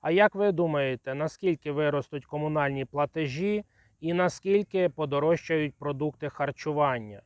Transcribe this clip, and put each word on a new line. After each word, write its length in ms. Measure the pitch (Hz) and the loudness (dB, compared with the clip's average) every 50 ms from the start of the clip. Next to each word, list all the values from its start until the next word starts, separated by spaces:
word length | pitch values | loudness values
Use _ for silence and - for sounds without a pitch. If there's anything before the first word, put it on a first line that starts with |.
А 100 | - 147 | 0 2
як 240 | 170 185 208 214 _ | 6 6 6 6 _
ви 180 | 196 202 208 185 | 4 2 2 2
думаєте, 600 | 160 175 165 151 147 139 135 131 123 _ 135 131 | 2 0 2 2 0 0 0 -2 -4 _ -8 -6
наскільки 580 | 139 147 156 - - - 190 170 147 _ 151 143 | -4 -4 -6 -6 -2 0 0 0 0 _ -6 -2
виростуть 540 | 143 151 147 143 143 131 - - 143 - | 0 0 0 0 0 -4 -4 -10 -12 -12
комунальні 580 | _ - 147 151 151 151 151 143 139 139 139 135 | _ -8 -4 -4 -2 0 0 0 0 0 -2 -6
платежі 800 | - - 143 147 139 _ 160 160 143 127 147 180 202 208 208 208 _ _ _ _ _ _ _ | -6 -2 -2 -2 -2 _ -4 -4 -4 -4 -4 -2 -2 -2 -2 -4 _ _ _ _ _ _ _
і 140 | - 165 170 | -6 -2 0
наскільки 720 | 175 180 180 - - _ 190 196 202 208 - - 190 180 175 | 2 2 0 0 -2 _ 2 2 2 2 2 0 0 0 0
подорожчають 880 | - - 156 143 139 143 143 156 170 160 - - 165 156 151 147 - | 0 -2 -4 -2 0 0 2 2 2 2 0 -2 -2 0 0 -2 -6
продукти 540 | _ 143 147 143 131 147 151 143 - - 147 | _ -6 -6 -4 -2 -4 -4 -4 -6 -10 -10
харчування? 960 | - - 180 160 135 - - 156 151 147 147 143 131 120 110 104 104 98 - | -6 -4 -4 -4 -4 -6 -6 -4 0 2 2 2 2 -2 -6 -10 -14 -16 -20